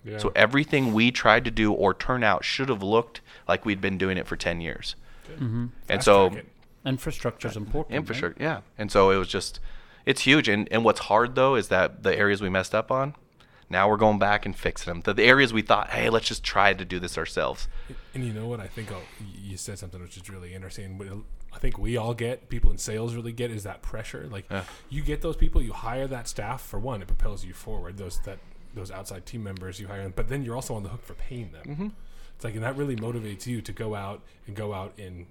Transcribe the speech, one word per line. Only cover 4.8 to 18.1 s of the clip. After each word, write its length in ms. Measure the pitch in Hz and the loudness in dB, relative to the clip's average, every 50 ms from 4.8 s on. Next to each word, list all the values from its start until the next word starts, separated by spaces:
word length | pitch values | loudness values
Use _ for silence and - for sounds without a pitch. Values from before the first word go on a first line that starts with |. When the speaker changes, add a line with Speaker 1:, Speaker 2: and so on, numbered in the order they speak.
| - - - - - - - - - | -10 -10 -12 -12 -16 -18 -20 -18 -18
Speaker 1:
Good. 100 | - 156 160 | -16 -8 -6
Speaker 3:
Mm-hmm. 260 | 139 117 110 120 120 123 - - - - | -4 -2 -2 -2 -4 -4 -8 -12 -4 -2
Speaker 2:
And 80 | 98 95 | -2 4
Speaker 1:
Fast 60 | - | 6
Speaker 2:
so 240 | 107 101 98 98 92 | 8 8 10 8 6
Speaker 1:
track 140 | 98 107 - | 4 -4 -12
it. 40 | - _ _ - - - _ - | -16 _ _ -20 -20 -20 _ -4
Speaker 3:
Infrastructure's 720 | 135 131 127 - 160 143 - - 123 - - - 117 104 | -4 -4 -4 -4 -8 -8 -4 -4 -6 -6 -4 -8 -8 -6
important, 360 | 107 104 104 120 147 - - | -6 -4 -2 -2 -2 -2 -2
right? 40 | 117 147 | -4 -6
Speaker 2:
Infrastructure, 440 | 160 - 113 - - 87 - - | -4 -4 -4 -4 -4 -4 -4 -4
yeah. 180 | 139 156 151 101 - - _ - | -4 -4 -4 -4 -10 -16 _ -8
And 120 | 107 98 | -6 4
so 180 | - 104 95 95 | 6 8 8 8
it 60 | 95 | 8
was 120 | 98 92 - | 6 2 0
just, 320 | - 95 - - - - - - - - - - - - - | -2 -4 -4 -4 -8 -8 -8 -8 -8 -10 -14 -16 -20 -2 0
it's 160 | - 135 - | 0 2 4
huge. 260 | - 127 139 156 - 113 | 6 6 6 6 6 4
And, 200 | 101 104 101 - | 2 2 2 2
and 140 | - 110 113 | 0 4 6
what's 160 | 110 101 - | 4 4 4
hard, 340 | - - 101 110 120 123 131 | 2 4 4 4 4 4 4
though, 200 | 131 131 135 139 | 4 4 4 4
is 140 | 113 95 - | 2 2 2
that 340 | 98 92 92 - - - | 2 2 2 2 0 0
the 140 | - 98 82 | 0 2 4
areas 240 | 98 101 101 101 95 | 4 4 2 2 2
we 80 | 104 92 | 0 0
messed 260 | 92 95 92 - - | 0 0 0 0 -2
up 160 | 107 113 - | -2 0 0
on, 240 | 131 131 135 143 147 - _ _ _ _ - _ _ - - _ | -2 -2 -2 -4 -6 -12 _ _ _ _ -20 _ _ -20 -12 _
now 180 | 87 92 98 104 | 2 4 6 6
we're 80 | 107 | 6
going 220 | 104 110 107 107 98 | 6 6 6 6 4
back 260 | 98 101 104 104 - | 4 2 2 0 0
and 100 | 101 95 | -4 -8
fixing 380 | - - 104 - - - 87 | -2 -2 -2 -2 -2 -8 -6
them. 80 | 85 85 - | -6 -2 -2
The, 100 | 113 98 | 0 2
the 100 | 117 107 | 6 8
areas 280 | 123 131 139 135 117 | 8 8 8 6 4
we 100 | 113 110 | 4 0
thought, 280 | 107 - 113 104 - - | 4 4 4 4 4 -2
"Hey, 200 | - 117 117 117 | -2 0 2 2
let's 180 | 113 113 110 - | 2 2 2 0
just 160 | 107 - - | -4 -4 -6
try 300 | - - 98 98 101 95 | 0 2 4 4 4 4
to 100 | 92 95 | 0 -4
do 160 | 87 92 90 | -6 -6 -6
this 160 | 90 85 - | -6 -4 -4
ourselves." 500 | 82 82 - - 90 78 64 67 - - - - - - - - - - - | -6 -6 -4 -2 -2 -2 -2 -2 -4 -6 -4 -4 -6 -8 -8 -12 -14 -14 -12